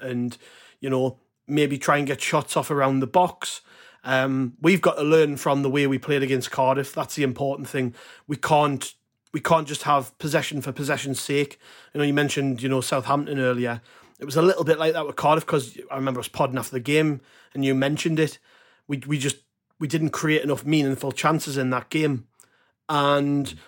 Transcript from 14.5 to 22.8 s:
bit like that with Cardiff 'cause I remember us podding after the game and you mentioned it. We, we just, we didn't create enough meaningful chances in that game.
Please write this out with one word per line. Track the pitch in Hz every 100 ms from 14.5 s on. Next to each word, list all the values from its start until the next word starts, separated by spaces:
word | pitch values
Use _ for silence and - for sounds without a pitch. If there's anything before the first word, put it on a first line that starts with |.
| 185
bit | 156 156
like | 160
that | 165 147
with | -
Cardiff | 147 160 -
'cause | 156 127 - -
I | 135
remember | 135 123
us | 117
podding | - 139 127
after | 110
the | 131
game | 117 151 156 139 - - _
and | 139
you | 135
mentioned | 131 139 147 170 160
it. | 156 - _ _ _ _ -
We, | 139 135
we | 147
just, | 139 - _ _ _ -
we | 151
didn't | 160 156
create | - 156 156
enough | 143 131 139
meaningful | 156 139 131 135
chances | - 151 156 160 135
in | 127
that | 127 -
game. | 156 151 131 117 _ _ _ _ _